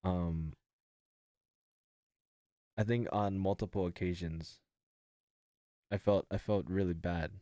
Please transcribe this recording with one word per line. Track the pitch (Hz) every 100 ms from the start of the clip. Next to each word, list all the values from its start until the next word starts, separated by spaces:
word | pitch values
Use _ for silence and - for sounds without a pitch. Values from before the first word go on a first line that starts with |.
Um, | 92 90 87 82 80 - _ _ _ _ _ _ _ _ _ _ _ _ _ _ _ _ _ _ _ _ _ -
I |
think | 107 120 117
on | 104 101 98
multiple | 95 98 101 104 90
occasions, | 85 90 85 85 80 80 - _ _ _ _ _ _ _ _ _ _ _ _ _
I | 101
felt, | - 98 -
I | 98
felt | - 101 87
really | 95 92
bad | 85 87 85 80 95